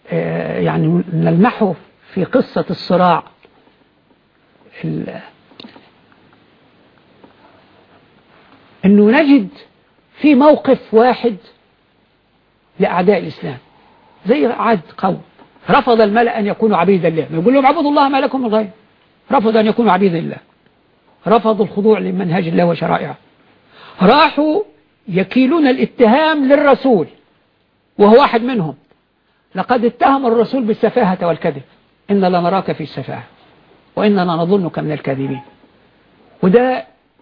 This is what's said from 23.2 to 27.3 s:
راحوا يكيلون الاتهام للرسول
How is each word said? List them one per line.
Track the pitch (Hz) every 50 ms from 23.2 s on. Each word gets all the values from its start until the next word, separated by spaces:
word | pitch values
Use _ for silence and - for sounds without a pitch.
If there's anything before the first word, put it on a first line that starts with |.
| _ _ _ _ _ _ _ _ _ _ _ - - - - -
راحوا | 185 185 247 294 320 285 - 277 302 311 302 403 427 - _ _ _ _ _ _ _
يكيلون | - 170 185 - - - 254 262 247 320 339 294
الاتهام | 254 254 254 240 - - - 247 208 233 277 311 311 320 302 269
للرسول | 262 285 294 294 285 262 - - 269 240 175 147 - - _ _ _